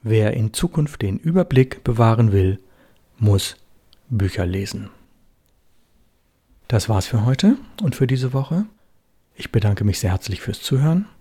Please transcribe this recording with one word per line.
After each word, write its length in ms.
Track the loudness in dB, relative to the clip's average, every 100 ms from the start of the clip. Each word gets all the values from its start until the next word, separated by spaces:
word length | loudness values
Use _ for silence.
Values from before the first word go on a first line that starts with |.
Wer 320 | 2 2 2
in 200 | 0 -4
Zukunft 480 | -2 -2 -2 -2 -2
den 160 | -4 -2
Überblick 640 | 0 0 2 2 2 0
bewahren 480 | -4 2 2 4 4
will, 280 | 4 2 -2 _ _ _ _ _ _
muss 400 | 2 2 0 -12 _ _ _ _ _
Bücher 360 | -2 -2 -2 -4
lesen. 440 | -4 -6 -10 -14 -18 _ _ _ _ _ _ _ _ _ _ _ _ _ _ _ _ _
Das 220 | -2 0
war's 180 | -2 0
für 180 | 0 0
heute 320 | 2 2 2 -4 -6
und 140 | -4 0
für 120 | 0
diese 240 | 0 -2
Woche. 340 | -4 -2 -4 -4 _ _ _ _ _ _ _
Ich 160 | -4
bedanke 320 | 0 0 0
mich 160 | 0 0
sehr 120 | -2
herzlich 300 | -2 -4 -8
fürs 200 | -6 -8
Zuhören. 440 | -2 0 2 0 -2 _